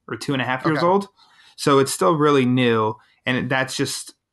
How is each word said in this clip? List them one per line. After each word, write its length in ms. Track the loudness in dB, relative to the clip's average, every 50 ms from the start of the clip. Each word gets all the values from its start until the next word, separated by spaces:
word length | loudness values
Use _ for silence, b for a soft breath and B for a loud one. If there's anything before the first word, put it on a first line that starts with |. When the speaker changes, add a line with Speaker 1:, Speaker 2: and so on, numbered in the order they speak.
| _
Speaker 1:
or 100 | -12 -12
two 160 | -8 -6 -4
and 80 | -4 -4
a 40 | -2
half 200 | -4 -4 -4 -2
years 140 | -2 -2 0
Speaker 2:
Okay. 80 | 0
Speaker 1:
old. 220 | 2 0 0 -2 -4 b b b b b b b b b
So 240 | -2 2 4 4 4
it's 120 | 4 2
still 220 | 0 0 0 2 2
really 300 | 2 2 4 4 4 2
new, 480 | 2 2 2 2 2 2 2 0 -2 -4 b b b b b b
and 240 | -4 -4 -2 -2 -2
that's 260 | -2 -2 -2 -4 -4
just, 380 | -6 -6 -6 -6 -10 -12 -16 -20 _ _ _